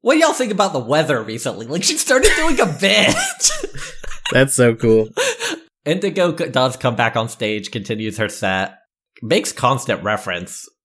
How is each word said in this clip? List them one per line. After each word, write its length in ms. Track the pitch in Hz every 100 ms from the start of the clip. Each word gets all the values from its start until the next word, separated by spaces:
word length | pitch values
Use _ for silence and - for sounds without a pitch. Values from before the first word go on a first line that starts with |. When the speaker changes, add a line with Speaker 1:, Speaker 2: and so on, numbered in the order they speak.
Speaker 1:
What 140 | 233 311
do 40 |
y'all 140 | 320
think 180 | 294 247
about 220 | 208 196
the 60 | 135
weather 420 | 117 147 160 127
recently?" 460 | 110 113 135 98 117
Like, 160 | 165
she 140 | - 311
started 340 | - 262 - -
doing 240 | - -
a 60 | 190
<laughs> 160 | 139
bit. 340 | 196 214 123 659 784 740 - 605 - - 539 - - - -
Speaker 2:
That's 240 | 127 135 -
so 180 | 120 113
cool. 340 | 113 110 110 - 523 - - - _ _ 143
Speaker 1:
Indigo 500 | 180 196 170 175 165
c-, 140 | 170
does 260 | 127 131 123
come 200 | 127 117
back 200 | 117 113
on 140 | 117
stage, 420 | - 107 107 98
continues 460 | 113 98 110 110 104
her 120 | 107
set, 480 | - 98 95 95 - _ _ _ _
makes 300 | 110 165 -
constant 520 | - 123 131 - 101
reference 640 | 101 107 - 90 90 - - _